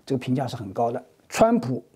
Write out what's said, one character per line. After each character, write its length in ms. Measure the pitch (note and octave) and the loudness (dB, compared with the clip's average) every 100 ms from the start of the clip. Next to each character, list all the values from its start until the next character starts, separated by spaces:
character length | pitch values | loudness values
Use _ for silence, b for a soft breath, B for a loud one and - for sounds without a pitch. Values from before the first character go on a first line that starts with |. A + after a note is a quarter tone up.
这 100 | - | -4
个 40 | C3 | -4
评 160 | B2+ | 0
价 120 | B2+ B2 | -2 -2
是 80 | |
很 160 | B2+ G2 | -6 -8
高 180 | G2+ A#2 | -2 -2
的。 100 | - - _ - | -2 -10 _ -8
川 320 | - A3+ A#3 | 4 4 4
普 240 | C3 B2+ - | 0 -6 -8